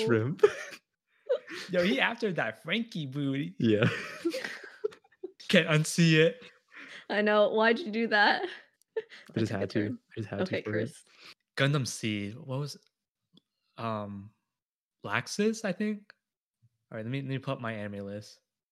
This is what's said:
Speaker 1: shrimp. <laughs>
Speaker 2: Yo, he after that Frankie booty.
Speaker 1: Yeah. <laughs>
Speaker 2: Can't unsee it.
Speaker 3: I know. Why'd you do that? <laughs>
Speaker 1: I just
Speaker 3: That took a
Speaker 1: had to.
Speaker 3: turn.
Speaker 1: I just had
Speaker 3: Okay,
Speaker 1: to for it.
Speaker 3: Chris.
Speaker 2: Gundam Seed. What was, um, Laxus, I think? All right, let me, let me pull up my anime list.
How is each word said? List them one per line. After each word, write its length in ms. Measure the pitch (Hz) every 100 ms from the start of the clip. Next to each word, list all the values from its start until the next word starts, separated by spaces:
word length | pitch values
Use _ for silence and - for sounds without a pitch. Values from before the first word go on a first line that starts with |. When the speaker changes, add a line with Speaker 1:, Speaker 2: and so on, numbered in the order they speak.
| -
Speaker 1:
shrimp. 360 | 113 120 185 415 - - - _ _ _
<laughs> 640 | _ - 571 - 349 -
Speaker 2:
Yo, 120 | 175
he 180 | 180 262
after 320 | 190 240 214
that 300 | 156 117 -
Frankie 440 | 160 214 226 175 139
booty. 480 | 143 139 135 170 -
Speaker 1:
Yeah. 300 | 117 104 117
<laughs> 1600 | - - - 339 523 - - - - - - _ _ - - -
Speaker 2:
Can't 200 | 185 165
unsee 460 | 151 156 - 165
it. 280 | 156 165 165 - _ _ - - - -
Speaker 3:
I 100 | 202
know. 280 | 208 214 208
Why'd 280 | 220 226 233
you 140 | 247
do 140 | 214 226
that? 340 | 208 214 -
<laughs> 540 | 359 - - _ _ 440
Speaker 1:
I 40 |
just 340 | - - -
Speaker 3:
That 60 | 113 110
took 40 |
a 80 | 101
Speaker 1:
had 100 | 101
to. 120 | 113 104
Speaker 3:
turn. 100 | - _ -
Speaker 1:
I 40 |
just 80 | 107
had 100 | 98
Speaker 3:
Okay, 200 | 185 180
Speaker 1:
to 80 | 110
for 0 |
it. 20 |
Speaker 3:
Chris. 320 | 107 113 - _ _ - - _ -
Speaker 2:
Gundam 300 | 139 147 123
Seed. 480 | - 113 104 101 120
What 220 | 131 131
was, 200 | 143 - _ _ _ _ _ _ _ _ _ -
um, 540 | 113 110 104 101 104 _ _ _ _ _ _ _ 107
Laxus, 580 | 110 139 - 214 220
I 80 | 202
think? 280 | 175 214 208 - - _ _ _ _ _ _ _
All 60 | 117
right, 80 |
let 60 | 110
me, 100 | 135
let 80 | 135
me 100 | 135
pull 160 | 139
up 60 | 135
my 120 | 117
anime 320 | 110 104 101 98
list. 340 | 104 107 - _ _ _